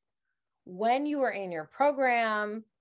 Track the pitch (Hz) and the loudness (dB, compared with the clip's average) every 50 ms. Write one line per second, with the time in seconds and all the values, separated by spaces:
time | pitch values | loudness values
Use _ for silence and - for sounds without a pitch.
0 | _ _ _ _ _ _ _ _ _ _ _ _ _ - 180 180 214 226 247 269 | _ _ _ _ _ _ _ _ _ _ _ _ _ -16 -8 -2 0 2 2 2
1 | 294 294 294 285 262 233 202 202 196 185 175 165 156 - - - 277 294 294 262 | 0 -2 -2 0 0 -2 -2 -4 -6 -6 -6 -6 -8 -8 0 2 2 2 4 2
2 | 269 254 240 233 233 220 214 214 214 208 208 220 220 _ _ _ | 2 2 2 2 2 2 0 0 -2 -4 -6 -8 -12 _ _ _